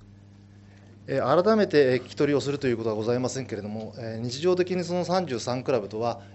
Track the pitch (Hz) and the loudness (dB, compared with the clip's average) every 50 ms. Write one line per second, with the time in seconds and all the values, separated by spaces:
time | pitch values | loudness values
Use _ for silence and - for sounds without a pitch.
0 | - - - - - - - - - - - - - - - - - - - - | -20 -20 -20 -20 -20 -20 -20 -20 -20 -20 -20 -20 -20 -20 -20 -20 -20 -20 -20 -18
1 | - - 135 135 107 123 143 170 180 214 226 220 202 - - 147 139 127 127 123 | -8 -4 -2 -2 2 4 4 4 4 4 4 4 4 4 6 6 6 6 4 2
2 | 123 - - - 151 143 143 135 117 139 143 139 139 131 120 107 113 113 107 107 | 0 -4 -2 0 2 2 2 2 0 0 -2 0 0 0 0 0 0 -2 -2 0
3 | 110 113 120 123 127 120 120 135 120 104 117 101 101 104 107 110 110 101 - - | 0 0 0 0 0 -2 -4 -6 -6 -6 -8 -8 -6 -8 -8 -8 -10 -10 -12 -10
4 | 117 113 110 113 117 123 120 139 156 185 180 175 180 180 185 180 175 165 175 180 | -10 -8 -6 -6 -6 -6 -6 0 2 2 2 2 2 0 -2 -2 -2 -2 -2 -2
5 | 175 147 175 190 180 151 127 110 - 127 123 131 123 - 139 117 98 98 107 107 | 0 0 0 0 0 -2 -4 -4 -4 -4 -4 -4 0 0 0 0 0 -2 -4 -4
6 | 117 117 113 - - - | -2 -2 -4 -4 -10 -16